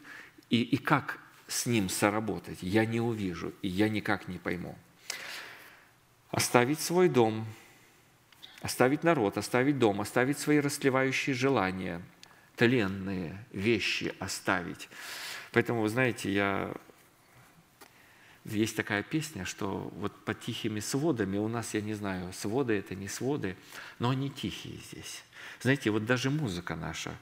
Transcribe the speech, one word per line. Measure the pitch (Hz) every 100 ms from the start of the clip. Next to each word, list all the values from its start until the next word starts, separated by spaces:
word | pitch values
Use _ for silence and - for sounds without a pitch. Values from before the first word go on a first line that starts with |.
| - - - - -
и, | 117
и | 123 127
как | - 143 - - - - -
с | - -
Ним | 117 92
соработать, | - 104 104 110 90 - 82
я | 90 110 110
не | 117
увижу, | 117 110 95 82 87 -
и | 95
я | 90 107
никак | 107 95 98 -
не | 90
пойму. | 95 90 82 - - _ - - - - - - - - - _ _ _ _
Оставить | - - 123 120 156
свой | - 175 180
дом, | 131 110 110 113 107 - - - - _ _ _ - - -
оставить | - - 127 151
народ, | 165 156 101 104
оставить | 104 123 135 139
дом, | 113 101
оставить | 101 123 127 143
свои | - 151
растлевающие | 139 143 139 131 131 127 -
желания, | 127 135 127 92 92 92 85 - - - - -
тленные | - 120 127 98 98 95 92 80 95 117
вещи | 101 101 107 - - 90 -
оставить. | 95 - - 92 85 73 - - - - - - -
Поэтому, | 117 - 120
вы | 107
знаете, | 117 127 107 98
я... | 98 101 98 95 101 - - _ _ _ - - - _ _ - - - - - -
есть | - 107 110 -
такая | 107 104
песня, | - 156 151 95
что | 92 - 101 95 98 -
вот | 101 -
под | - 107
тихими | - 110 113 107
сводами, | - 139 160 120 95 101
у | 107
нас, | 117 107
я | 107
не | 104
знаю, | 107 101 92 90
своды | 92 104 120 123
это, | 104 -
не | 95 98
своды, | - 123 143 104 92 - - - -
но | 120
они | 131 139
тихие | - 98 - - -
здесь. | - - - - - - - -
Знаете, | 123 139 -
вот | 107 107
даже | 127 135
музыка | 151 131 87 - 82
наша, | 80 80 - 82